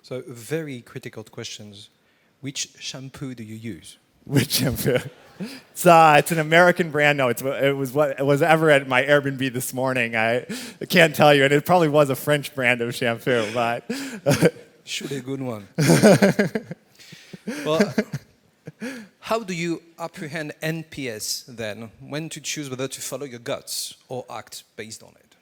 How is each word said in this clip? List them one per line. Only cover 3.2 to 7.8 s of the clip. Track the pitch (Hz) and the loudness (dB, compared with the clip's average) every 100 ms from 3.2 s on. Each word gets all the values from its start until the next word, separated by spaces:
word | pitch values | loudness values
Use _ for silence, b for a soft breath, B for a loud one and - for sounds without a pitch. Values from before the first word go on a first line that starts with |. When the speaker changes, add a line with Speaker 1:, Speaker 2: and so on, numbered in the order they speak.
| 135 | -12
Speaker 1:
do | 123 | -12
you | 110 | -14
use? | 110 113 87 - - _ _ | -12 -12 -12 -16 -20 _ _
Speaker 2:
Which | - 143 - | -2 0 0
shampoo? | - 131 117 143 123 - - B B 220 277 B | -2 -2 -2 0 0 -2 -18 B B -14 -14 B
It's, | - | -2
uh, | 190 165 160 147 | 4 6 8 6
it's | 143 | 4
an | 165 | -2
American | 151 165 180 175 170 | 2 4 6 4 -2
brand. | 147 147 147 | 2 2 2
No, | 131 | 0
it's, | 117 | 0
it | 131 120 135 | -4 0 0
was | 139 | 0